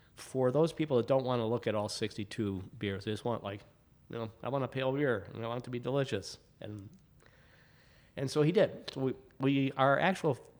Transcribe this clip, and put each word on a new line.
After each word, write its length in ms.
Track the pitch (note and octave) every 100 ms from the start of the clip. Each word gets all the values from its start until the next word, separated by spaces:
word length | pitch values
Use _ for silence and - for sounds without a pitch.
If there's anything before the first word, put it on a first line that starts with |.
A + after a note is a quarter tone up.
| _ -
for 360 | - C3 B2+
those 200 | C#3 D#3+
people 240 | - D3+ B2+
that 100 | A2
don't 180 | C3+ B2+
wanna 200 | B2 A2
look 200 | A#2 A2+
at 80 | G#2+
all 140 | G#2
sixty-two 720 | - A2 - G2+ - G#2 F#2+ F#2+ -
beers. 280 | G#2 F#2+ A2
They 60 |
just 140 | G#2+ A#2+
want, 180 | A2+
like, 180 | G2+ G#2+ - _ _ _ _
you 80 | A#2
know, 120 | A2+ -
I 60 | A#2+
want 140 | C#3
a 40 | B2
pale 240 | C3 C3
beer, 360 | C3+ C#3+ G#2+ F#2+
and 100 | G#2
I 40 | A2+
want 140 | B2
it 20 | B2
to 40 |
be 100 | B2
delicious." 580 | C3 C#3 C3 G2 - - _ _
And, 280 | G2+ G#2 G2+ - _ - - - _ - _ _ _ - _ -
and 120 | C3+
so 120 | D3+
he 100 | D3+
did. 400 | F#3+ E3 - -
So 80 | C#3
we, 120 | C3+ - - _
we, 320 | C#3 C#3 C3+
our 240 | - C3+ C#3
actual, 400 | F3 F#3+ D#3+ B2 - -